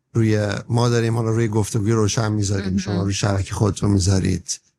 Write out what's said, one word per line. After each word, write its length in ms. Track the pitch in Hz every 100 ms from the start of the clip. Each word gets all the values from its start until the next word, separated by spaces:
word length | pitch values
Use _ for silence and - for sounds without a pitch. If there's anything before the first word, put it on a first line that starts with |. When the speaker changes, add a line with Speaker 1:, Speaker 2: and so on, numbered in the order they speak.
| _
Speaker 1:
روی 360 | 117 110 104 104 - -
ما 200 | 117 120
داریم، 280 | 120 113 113
حالا 140 | 113
روی 180 | 113 113
گفتگوی 440 | 110 101 113 101
روشن 400 | 113 104 120 107
می‌ذاریم، 340 | 107 98 98 95
Speaker 2:
مهم. 120 | 98
Speaker 1:
شما 240 | 95 90
روی 120 | 98
شبکه 400 | 101 107 98 95
خودتون 360 | - 101 - 104
می‌ذارید، 680 | 98 92 95 95 87 - - _